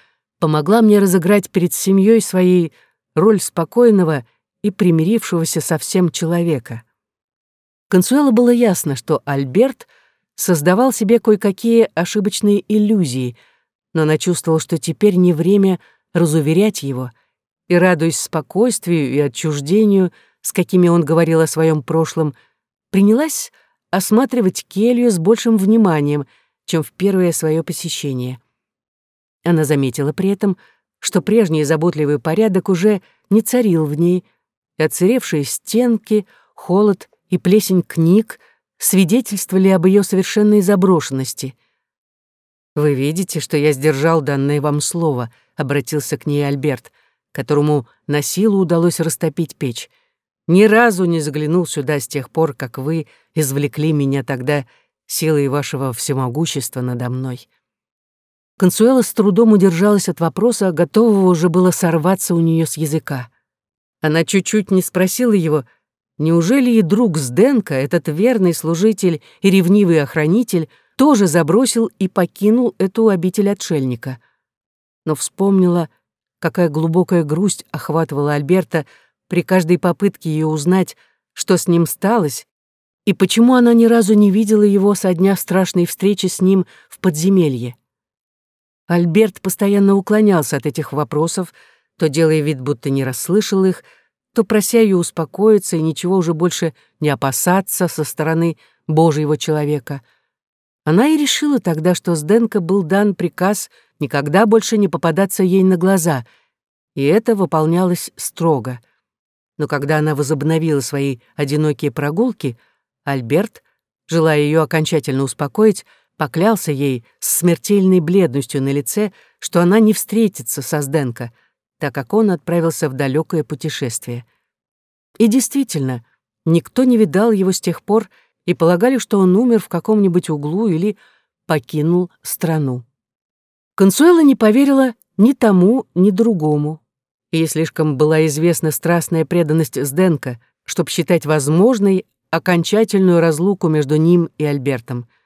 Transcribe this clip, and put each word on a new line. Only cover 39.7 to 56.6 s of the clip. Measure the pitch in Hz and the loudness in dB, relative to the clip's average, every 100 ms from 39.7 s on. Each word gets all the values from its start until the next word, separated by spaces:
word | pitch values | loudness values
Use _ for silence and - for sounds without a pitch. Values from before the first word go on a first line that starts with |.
| 190 180 | 4 4
её | 202 | 2
совершенной | 190 190 185 - 208 208 | 2 -2 -2 0 2 2
заброшенности. | 185 202 185 175 - 135 127 - 131 - _ _ _ _ _ _ _ _ _ _ _ - | 2 2 4 2 0 -6 -8 -8 -12 -14 _ _ _ _ _ _ _ _ _ _ _ -4
«Вы | 147 | -2
видите, | 135 139 160 190 160 | 0 -2 -4 -6 -6
что | - 156 | -4 0
я | 147 | 0
сдержал | 139 147 135 156 165 | 0 0 0 2 0
данное | 147 139 139 147 | 0 -2 -2 -2
вам | 147 147 | -2 -4
слово», | - 170 165 127 117 _ _ - | -4 -4 -2 -2 -6 _ _ -10
обратился | 139 139 131 151 - 143 | -4 -4 -4 -8 -6 -8
к | - | -4
ней | 147 143 | -4 -2
Альберт, | 143 147 127 - _ _ _ _ | -4 -4 -6 -10 _ _ _ _
которому | - 123 147 147 151 120 _ - | -12 -2 0 2 -2 -4 _ -6
на | 147 | -4
силу | 143 - 220 196 | -4 -2 0 2
удалось | 175 170 170 - | 0 2 0 0
растопить | 165 - 160 151 160 - | -2 -2 -6 -4 -8 -6
печь. | 135 120 - _ _ _ _ _ - | -8 -8 -14 _ _ _ _ _ 0
«Ни | 175 214 | 4 6
разу | 214 240 185 180 | 6 4 2 0
не | 170 | 0
заглянул | 151 147 151 170 170 | -2 -4 -2 -2 -2
сюда | - 131 147 | -6 -4 -4
с | - | -4
тех | 147 127 | -10 -8
пор, | - 160 | -2 -2
как | 135 127 - | -2 -10 -8
вы | 135 165 147 _ _ | -6 -6 -8 _ _
извлекли | - 147 135 143 - 156 | -4 -4 -2 -4 -2 -2
меня | 151 139 139 | 0 0 -2
тогда | 123 131 127 147 135 _ _ _ _ | -4 -6 -2 -4 -4 _ _ _ _
силой | - 160 151 139 | -6 -2 0 0
вашего | 139 139 139 131 | -2 -4 -6 -6
всемогущества | 117 - 135 127 127 165 147 | -6 -6 -4 -4 -4 -6 -6